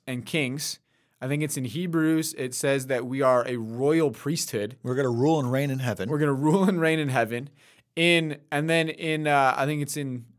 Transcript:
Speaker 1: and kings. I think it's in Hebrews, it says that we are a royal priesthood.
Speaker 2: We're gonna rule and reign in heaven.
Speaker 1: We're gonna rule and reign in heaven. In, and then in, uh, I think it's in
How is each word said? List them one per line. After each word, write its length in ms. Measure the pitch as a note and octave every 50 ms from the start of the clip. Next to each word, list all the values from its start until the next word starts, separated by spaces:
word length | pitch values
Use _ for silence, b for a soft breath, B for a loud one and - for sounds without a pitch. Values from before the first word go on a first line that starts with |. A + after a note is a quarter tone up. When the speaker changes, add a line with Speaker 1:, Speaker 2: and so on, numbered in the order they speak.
| _
Speaker 1:
and 180 | - B2+ B2 A#2
kings. 540 | - - C3+ C3+ B2 C3 D3+ C#3+ - - - _ _ _ _ _ _ _ _
I 80 | B2 C3
think 140 | C#3+ D3 D3+
it's 140 | D3 - D3
in 60 | C3
Hebrews, 680 | A#2+ A#2+ D#3+ F#3 F3+ E3 E3 D#3 D#3 D#3+ D#3+ D#3 D#3 - -
it 160 | C3 C3 C3
says 320 | - - C#3 C3+ C#3 C3
that 180 | C3 C3+ B2 A#2+
we 160 | B2 C3 C3+
are 260 | C#3 C3 B2+ B2 A#2+
a 100 | B2+ B2
royal 540 | A#2+ A2+ A2 A2+ A#2+ C3 C#3+ D#3 E3 D#3+ C#3+ A#2+
priesthood. 640 | - - C#3 E3 D#3+ - - - A2 G#2 G#2 B2+ - -
Speaker 2:
We're 120 | B2 B2+
gonna 160 | C3 C#3+ B2+
rule 300 | A#2+ A#2 B2+ D3+ E3 D#3
and 120 | C3+ B2 B2+
reign 180 | C3+ C#3+ C#3+
in 100 | C3 C3+
heaven. 280 | C3 B2 G#2 F#2 F#2+ A2+
Speaker 1:
We're 100 | D#3 D3
gonna 120 | D3+ D3 C#3+
rule 320 | C3+ C#3 D#3 D#3 G3 F#3+
and 160 | F#3+ F#3+ E3+
reign 180 | D#3+ D#3+ D#3+ D#3+
in 100 | D3+ C#3
heaven. 400 | C3 B2+ A#2 G#2+ A#2 A#2+ C#3 C#3+ b b b b b b b b _
In, 420 | E3 E3 F3 F3 E3+ E3 D#3 D3 D3 - _
and 200 | D3+ C#3+ D3+ D#3+
then 180 | E3 E3 D#3+ D#3+
in, 380 | - - - D#3+ D#3 D#3 D#3
uh, 260 | D3+ D3 C#3+ C3+ C3 B2+
I 100 | - C#3
think 160 | C#3+ D3+ D3 C#3+
it's 140 | C#3 - D3+
in 260 | C#3+ C3+ B2+ B2 A#2 - _